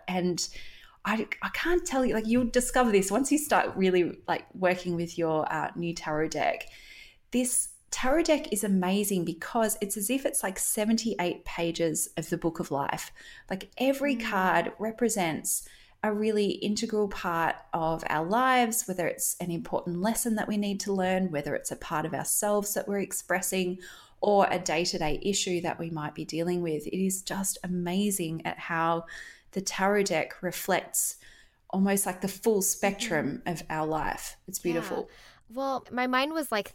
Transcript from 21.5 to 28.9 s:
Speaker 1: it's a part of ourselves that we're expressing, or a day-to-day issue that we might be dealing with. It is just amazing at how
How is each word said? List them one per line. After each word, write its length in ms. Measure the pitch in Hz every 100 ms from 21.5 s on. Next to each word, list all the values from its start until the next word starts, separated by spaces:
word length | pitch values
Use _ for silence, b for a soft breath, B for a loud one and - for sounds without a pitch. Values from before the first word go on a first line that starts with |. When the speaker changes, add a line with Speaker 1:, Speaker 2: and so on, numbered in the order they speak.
| -
Speaker 1:
it's 160 | -
a 40 | -
part 300 | - 160 160
of 80 |
ourselves 600 | 135 156 - 208 208 202
that 140 | - -
we're 120 | 202
expressing, 760 | 190 - - 180 185 190 180 180 B B B B
or 260 | - 202 190
a 80 | 180
day-to-day 600 | 175 160 175 190 156 151
issue 380 | 196 190 - 175
that 180 | 170 -
we 120 | 170
might 260 | 160 147 -
be 80 |
dealing 380 | 160 160 170 180
with. 260 | 170 151 147
It 100 | 185 190
is 160 | 185
just 360 | - 170 190 - 180
amazing 800 | 180 175 185 208 196 165 160 160
at 120 | -
how 460 | - 165 165